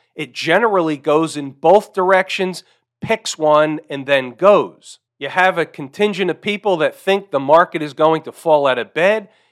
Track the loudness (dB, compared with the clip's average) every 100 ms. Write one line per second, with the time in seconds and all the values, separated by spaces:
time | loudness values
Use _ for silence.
0 | _ -14 -12 -8 -2 0 0 0 -2 -4
1 | 0 0 0 -6 -12 -2 4 4 2 -2
2 | 2 2 0 -4 -6 -6 -16 _ _ _
3 | -6 -6 -6 -4 2 2 2 -2 -10 -10
4 | -2 0 -2 0 4 4 2 -8 -20 -20
5 | _ -14 -8 0 0 0 -6 -8 -12 -4
6 | -4 -2 -4 -4 -6 -4 -2 0 -2 -2
7 | -2 -2 -2 -6 2 4 2 -2 -8 0
8 | 0 0 -4 -8 0 2 2 -2 -4 -2
9 | 0 0 -6 _ _